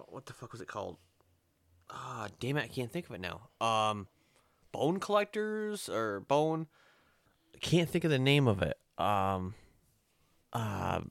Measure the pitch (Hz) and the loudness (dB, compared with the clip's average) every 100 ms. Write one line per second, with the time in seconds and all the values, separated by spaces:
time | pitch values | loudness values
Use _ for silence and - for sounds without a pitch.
0 | - 107 - - 117 113 - 107 95 85 | -14 -16 -16 -16 -16 -14 -10 -8 -8 -10
1 | _ _ _ _ _ _ _ _ - - | _ _ _ _ _ _ _ _ -18 -14
2 | 127 120 104 - 120 147 117 131 117 170 | -12 -10 -10 -6 -2 -2 -4 -6 -6 -6
3 | - 98 90 - - - 113 110 107 104 | -8 -8 -8 -8 -12 -2 2 4 2 0
4 | 95 _ _ _ _ _ - - 139 190 | -8 _ _ _ _ _ -10 -2 0 0
5 | - 208 208 214 214 214 214 208 - 110 | 0 0 0 -4 -4 -4 -4 -6 -4 -2
6 | 110 101 - 143 160 160 160 _ _ _ | -2 -4 2 2 2 -2 -6 _ _ _
7 | _ _ _ _ _ - - 170 165 175 | _ _ _ _ _ -8 2 4 4 2
8 | 165 135 135 143 127 98 82 - _ - | 2 4 6 6 6 4 0 -2 _ -2
9 | 95 101 95 95 92 98 - _ _ _ | 2 2 2 0 -4 -10 -20 _ _ _
10 | _ _ _ _ _ 120 110 98 90 87 | _ _ _ _ _ -6 -4 -4 -2 -2
11 | - | -4